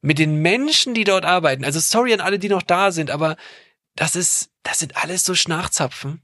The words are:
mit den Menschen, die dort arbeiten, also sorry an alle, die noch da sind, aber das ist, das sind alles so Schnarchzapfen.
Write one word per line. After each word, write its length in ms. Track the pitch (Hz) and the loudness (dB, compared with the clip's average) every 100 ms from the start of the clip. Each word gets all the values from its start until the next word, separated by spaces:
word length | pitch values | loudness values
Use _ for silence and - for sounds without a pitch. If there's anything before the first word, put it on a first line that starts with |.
mit 160 | 143 151 | 0 2
den 180 | 156 151 | 2 2
Menschen, 500 | 165 220 285 320 - | 2 2 2 0 0
die 120 | 226 | 0
dort 200 | 208 190 | 2 2
arbeiten, 400 | 170 180 160 135 | 2 2 2 0
also 160 | 135 151 | -2 -2
sorry 320 | 156 220 247 | 0 0 2
an 80 | 220 | 2
alle, 180 | 175 202 | 0 -2
die 120 | 202 | 0
noch 120 | 196 | -2
da 280 | - 180 196 | 2 2 2
sind, 180 | 170 151 | 0 -4
aber 260 | 147 156 160 - - _ _ _ - | -2 -2 -2 -12 -20 _ _ _ -4
das 200 | 160 175 | -2 0
ist, 340 | 180 - - _ | 0 -2 -4 _
das 140 | - - | -6 -4
sind 160 | 151 - | -4 -6
alles 220 | 156 180 | -6 -2
so 100 | - | 0
Schnarchzapfen. 840 | 180 - 160 180 - 135 - 139 156 | 0 0 -2 -2 -2 -2 -4 -10 -12